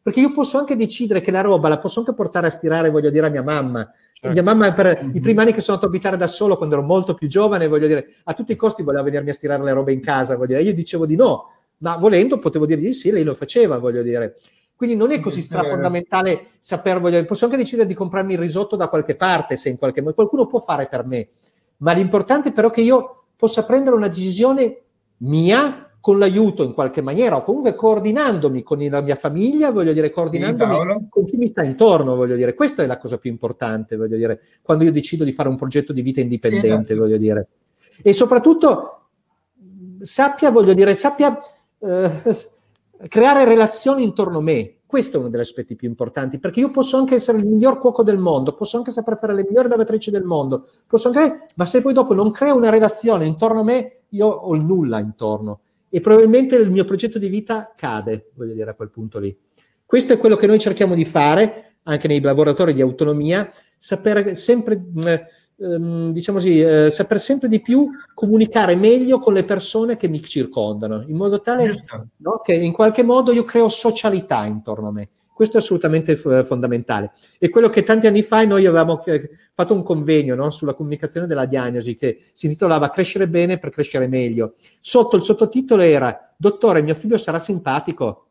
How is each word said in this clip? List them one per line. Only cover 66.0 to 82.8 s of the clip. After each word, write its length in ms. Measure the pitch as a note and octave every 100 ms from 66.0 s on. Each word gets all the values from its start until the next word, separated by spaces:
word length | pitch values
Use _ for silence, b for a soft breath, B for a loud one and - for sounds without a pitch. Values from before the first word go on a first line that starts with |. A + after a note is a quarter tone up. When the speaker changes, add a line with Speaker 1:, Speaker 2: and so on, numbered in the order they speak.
| E3
Speaker 1:
diciamo 260 | E3 F3 G3
così, 200 | F3+ D#3+
eh, 280 | D#3+ D#3 D3+
saper 280 | D3+ G3+ G#3
sempre 280 | - C#4 B3
di 140 | A3
più 280 | - C4 D4 B B
comunicare 640 | - G#3 A3 A3 A3+ F#3 F3
meglio 440 | G#3+ B3+ B3+ C4
con 140 | A#3
le 120 | F#3+ F#3
persone 500 | G3 - A3 A#3 A3+
che 140 | F3
mi 120 | D3+
circondano, 840 | - D3 B2+ - G#2+ G#2 G#2+ G#2+ C3+
in 80 | D#3
modo 240 | G3 G3+
tale, 280 | A#3+ B3 A3+
Speaker 3:
Giusto. 400 | G3+ - A2+ A2+ _
Speaker 1:
no, 240 | D#3+ A3
che 100 | -
in 200 | E3+ E3+
qualche 300 | E3+ A3 A3
modo 280 | A#3+ B3+ B3
io 120 | A#3+ A#3
creo 240 | A#3 A3+
socialità 720 | A3 A#3 A3 G#3+ F#3+ - B2 G#2+
intorno 440 | G#2+ A2 G#2+ G#2+
a 20 |
me. 180 | G#2 G2+ _ _ -
Questo 200 | A3 A3
è 20 |
assolutamente 560 | - F3 E3 D#3+ D#3+ D3+
f-, 280 | D3+ C3 C3
fondamentale. 680 | B2+ B2 A#2+ B2+ G#2+ G2+ b b b
E 120 | E3+
quello 200 | A3+ A3+
che 140 | A3+
tanti 240 | G#3 A3 A3
anni 160 | G#3
fa 200 | G#3+ A3
noi 220 | A3 G3 F#3+
avevamo, 400 | E3 E3 D#3+ -
eh, 240 | D3+ C#3+ b b
fatto 220 | - F3+ G3+
un 80 |
convegno, 500 | F3+ D#3+ D3 D#3 C3+
no, 160 | B2+ D3
sulla 240 | D3+ D3
comunicazione 540 | - D3 D3 D3+ E3+ F3
della 180 | C#3+ C3
diagnosi, 500 | C3+ B2 B2 A#2 A#2
che 280 | C3 - _
si 140 | - D#3
intitolava 420 | D#3 F#3 D#3